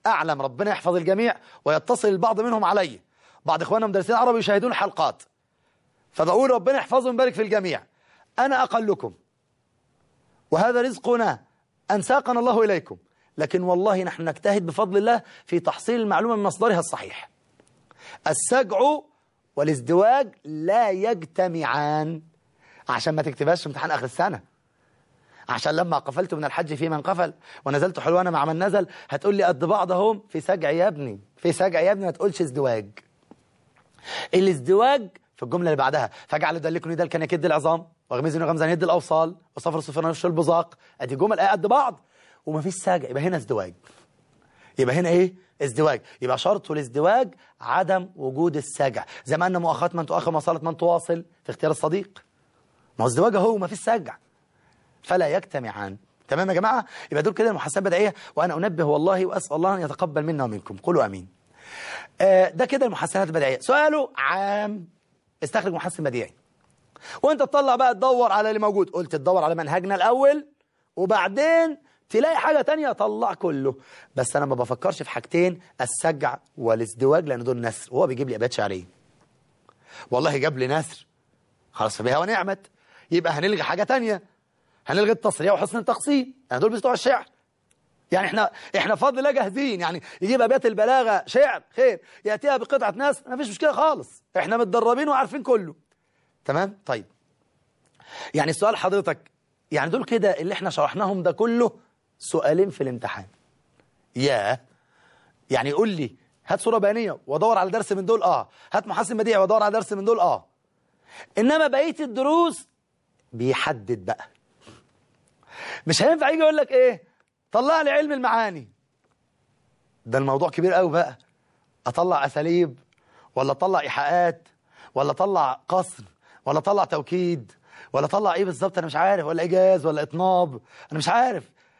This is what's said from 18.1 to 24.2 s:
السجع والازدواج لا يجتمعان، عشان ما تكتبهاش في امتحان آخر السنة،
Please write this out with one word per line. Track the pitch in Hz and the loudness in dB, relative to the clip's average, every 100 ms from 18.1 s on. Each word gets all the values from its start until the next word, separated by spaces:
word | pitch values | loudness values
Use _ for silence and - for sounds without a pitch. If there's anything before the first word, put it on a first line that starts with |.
| - - | -6 -4
السجع | 156 - 254 220 196 269 302 - _ _ _ _ - | -2 2 2 2 2 2 2 -4 _ _ _ _ -2
والازدواج | 151 143 120 170 208 269 240 - | 0 0 2 4 6 4 0 -8
لا | 147 156 165 214 226 | -14 -6 0 2 2
يجتمعان، | 190 208 180 160 - 185 165 143 131 147 151 156 165 - _ _ _ _ - - | 0 -2 -4 -4 -2 -2 -2 -2 -2 0 0 -2 -6 -12 _ _ _ _ -14 -6
عشان | 120 160 | -4 -2
ما | 156 | -2
تكتبهاش | 151 131 147 175 | -2 -2 0 0
في | 156 | -2
امتحان | 135 160 | -8 -4
آخر | 147 | -4
السنة، | 123 - | -4 -2